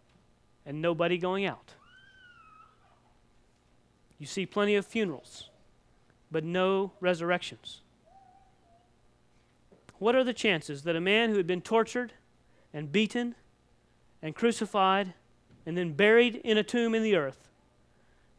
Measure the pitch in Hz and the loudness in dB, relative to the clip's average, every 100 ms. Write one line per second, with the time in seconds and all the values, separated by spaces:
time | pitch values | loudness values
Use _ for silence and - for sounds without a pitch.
0 | _ _ _ _ _ _ 143 147 170 165 | _ _ _ _ _ _ -12 -4 -2 0
1 | 170 180 180 190 190 123 - - - - | 0 0 -2 -2 -4 -6 -16 -20 -20 -20
2 | - - 1077 1077 1077 1077 1077 _ _ _ | -20 -20 -20 -20 -20 -20 -20 _ _ _
3 | _ _ _ _ _ _ _ _ _ _ | _ _ _ _ _ _ _ _ _ _
4 | _ - 143 - 180 208 208 202 190 226 | _ -20 -10 -8 -4 0 2 2 0 -4
5 | 202 139 - - - _ _ _ _ _ | -4 -4 -12 -20 -20 _ _ _ _ _
6 | _ _ - 160 160 180 185 190 196 - | _ _ -8 -6 -2 0 2 2 -2 -2
7 | 180 170 170 180 - 117 - - _ _ | -2 0 0 -2 -4 -16 -20 -20 _ _
8 | _ 762 762 762 762 _ _ 698 _ _ | _ -20 -20 -20 _ _ _ _ _ _
9 | _ _ _ _ _ _ _ - _ - | _ _ _ _ _ _ _ -20 _ -4
10 | 208 262 254 220 214 165 - 143 160 165 | 2 2 2 0 0 0 -2 -8 -4 -2
11 | 180 214 233 202 170 180 - 226 220 247 | 2 2 2 0 0 -2 0 0 0 -4
12 | 240 - _ _ _ _ _ 151 151 180 | -6 -12 _ _ _ _ _ -12 -4 -2
13 | 220 240 240 233 _ _ _ _ _ _ | 0 -2 -6 -8 _ _ _ _ _ _
14 | _ - 160 156 233 226 208 208 190 190 | _ -12 -10 -2 -2 0 -2 2 2 2
15 | 190 - _ _ _ - - 170 175 143 | -2 -10 _ _ _ -16 -8 -4 -4 2
16 | 208 226 240 220 233 214 208 240 233 226 | 6 8 6 2 0 0 2 0 0 0
17 | 220 185 139 - _ _ _ _ _ _ | 2 2 0 -6 _ _ _ _ _ _
18 | _ _ _ | _ _ _